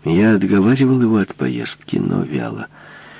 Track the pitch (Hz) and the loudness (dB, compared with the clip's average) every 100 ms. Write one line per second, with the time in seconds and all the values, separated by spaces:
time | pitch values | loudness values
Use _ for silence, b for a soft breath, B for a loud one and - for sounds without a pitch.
0 | 76 85 110 107 95 101 98 131 131 131 | 0 2 2 2 2 2 2 2 2 2
1 | 117 110 95 - 65 60 57 - - - | 2 2 -2 -4 -6 -6 -10 -14 -8 -4
2 | 50 50 - 139 113 110 107 B B B | -2 -2 -4 -6 -8 -10 -14 B B B
3 | B B | B B